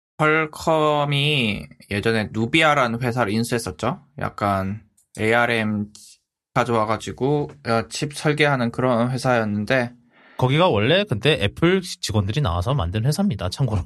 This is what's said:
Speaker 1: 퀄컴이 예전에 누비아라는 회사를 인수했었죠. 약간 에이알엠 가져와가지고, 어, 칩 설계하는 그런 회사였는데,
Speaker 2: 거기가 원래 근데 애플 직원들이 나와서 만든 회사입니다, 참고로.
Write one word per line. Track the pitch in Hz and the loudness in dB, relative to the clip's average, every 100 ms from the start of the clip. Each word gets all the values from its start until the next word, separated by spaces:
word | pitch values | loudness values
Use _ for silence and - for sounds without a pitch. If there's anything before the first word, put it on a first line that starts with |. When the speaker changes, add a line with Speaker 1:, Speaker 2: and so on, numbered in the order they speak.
| _ - 151 156 156 | _ 0 2 4 0
Speaker 1:
퀄컴이 | - 165 160 151 147 143 139 147 143 110 95 - - - | -2 0 4 4 2 2 0 2 0 0 -4 -8 -18 -6
예전에 | 101 113 113 104 | 0 2 0 -2
누비아라는 | 110 117 160 160 143 117 117 | -2 0 4 4 4 0 0
회사를 | 127 123 104 | -2 0 0
인수했었죠. | 110 117 120 - - 110 190 _ - | 0 -2 -2 -4 -4 -4 -4 _ -8
약간 | 104 - 104 98 95 104 _ _ _ - | -8 -2 -2 0 -2 -8 _ _ _ -4
에이알엠 | 110 120 117 117 107 104 104 - - - _ _ _ | 0 2 2 0 -2 -4 -6 -12 -20 -20 _ _ _
가져와가지고, | 131 120 113 107 107 95 - 131 147 147 - 120 | -2 0 0 0 -4 -6 -4 -2 -2 -4 -8 -2
어, | 113 110 | -2 -2
칩 | - 151 | -8 -8
설계하는 | - 156 147 147 135 117 | -4 -2 2 2 2 -2
그런 | - 127 117 123 | -2 0 2 0
회사였는데, | 127 131 120 107 104 104 131 120 - _ _ - - | 0 0 0 0 -2 0 -2 -2 -8 _ _ -14 -2
Speaker 2:
거기가 | 127 151 180 | 2 4 4
원래 | 107 117 185 | 4 2 2
근데 | 208 101 139 156 | 0 0 0 2
애플 | 101 - 170 190 | 0 2 2 2
직원들이 | 180 - - 104 98 139 | -2 -10 -2 -2 0 -2
나와서 | 117 87 90 | 0 0 0
만든 | 143 85 107 | -2 -2 0
회사입니다, | 127 156 196 101 90 | 0 0 0 -2 -4
참고로. | - 127 104 | -2 -2 -2